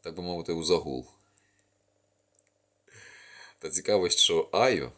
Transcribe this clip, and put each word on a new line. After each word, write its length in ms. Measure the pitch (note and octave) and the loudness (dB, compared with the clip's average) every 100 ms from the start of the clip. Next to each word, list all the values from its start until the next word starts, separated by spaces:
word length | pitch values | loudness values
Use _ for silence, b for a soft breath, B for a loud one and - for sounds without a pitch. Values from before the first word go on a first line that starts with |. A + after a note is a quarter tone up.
так 140 | E2+ E2 | -12 -10
би 80 | |
мовити, 300 | F2+ F2 E2 | -8 -8 -6
у 100 | E2 | -6
загул. 420 | D#2+ E2+ D2 C2 B1 _ _ _ _ _ _ _ _ _ _ _ _ _ _ _ _ _ _ B B B B B B _ | 0 0 0 -10 -10 _ _ _ _ _ _ _ _ _ _ _ _ _ _ _ _ _ _ B B B B B B _
Та 100 | D#2+ | -6
цікаво, 400 | - - G#2 F2+ | -6 0 2 2
що 400 | - - E2+ - | 2 4 2 0
Аю 400 | F#2+ B2+ G2 B1+ | 2 2 2 -4